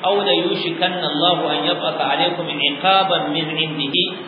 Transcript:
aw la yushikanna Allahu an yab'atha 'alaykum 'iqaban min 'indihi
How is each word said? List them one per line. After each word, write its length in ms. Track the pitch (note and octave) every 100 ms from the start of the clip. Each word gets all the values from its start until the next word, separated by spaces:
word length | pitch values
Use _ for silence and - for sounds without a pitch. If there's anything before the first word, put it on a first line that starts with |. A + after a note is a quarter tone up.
aw 120 | F#3 G3+
la 140 | G3 E3+
yushikanna 560 | E3+ E3 E3+ D#3+ F3+ F3+
Allahu 440 | D#3 D3 E3+ E3+ D3+
an 120 | D3+
yab'atha 400 | D3+ F3 D#3+ D3+
'alaykum 480 | C3+ D3 F3 E3+ D#3
'iqaban 800 | C#3+ C#3+ C#3+ F#3 F#3+ F#3+ E3+ D3
min 160 | E3 D#3
'indihi 560 | D#3 D#3 D3 C3+ E3 F3+ -